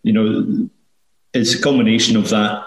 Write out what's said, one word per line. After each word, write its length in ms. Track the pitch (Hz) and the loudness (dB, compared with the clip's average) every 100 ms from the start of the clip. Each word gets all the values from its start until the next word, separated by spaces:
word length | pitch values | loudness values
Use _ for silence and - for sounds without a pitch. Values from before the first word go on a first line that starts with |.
you 80 | 113 | 0
know, 560 | 107 110 - - - - _ _ _ _ _ _ | 2 2 0 -2 -2 -4 _ _ _ _ _ _
it's 200 | 127 113 | -4 -2
a 60 | - | -2
combination 560 | 143 131 110 113 - 110 | 0 2 2 2 2 0
of 120 | 101 | 0
that 340 | 110 104 104 | 0 -2 -4